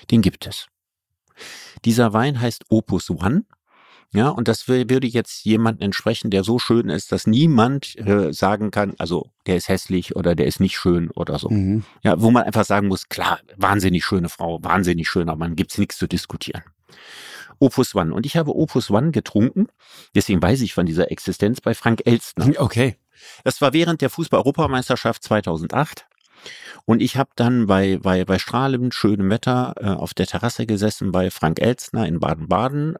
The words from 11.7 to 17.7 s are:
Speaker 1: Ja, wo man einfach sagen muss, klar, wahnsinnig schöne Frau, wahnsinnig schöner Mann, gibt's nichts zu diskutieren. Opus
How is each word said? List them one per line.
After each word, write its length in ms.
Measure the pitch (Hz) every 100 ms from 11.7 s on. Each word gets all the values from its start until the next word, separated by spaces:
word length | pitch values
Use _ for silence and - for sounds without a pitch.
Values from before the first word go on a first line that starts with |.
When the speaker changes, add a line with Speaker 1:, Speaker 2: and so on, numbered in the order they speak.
| 107 - _
Speaker 1:
Ja, 180 | 107 82
wo 80 | 113
man 140 | 120
einfach 220 | - 110 98
sagen 240 | 101 101
muss, 200 | 95 -
klar, 300 | - 87 90 - -
wahnsinnig 480 | 98 104 92 87 -
schöne 240 | 95 85
Frau, 300 | - 85 82
wahnsinnig 480 | 82 92 90 85 80
schöner 260 | 92 82 78
Mann, 200 | 85 80
gibt's 240 | - -
nichts 180 | 101 -
zu 80 | 92
diskutieren. 560 | 87 - - - - - _ _ - - - - - - -
Opus 380 | 135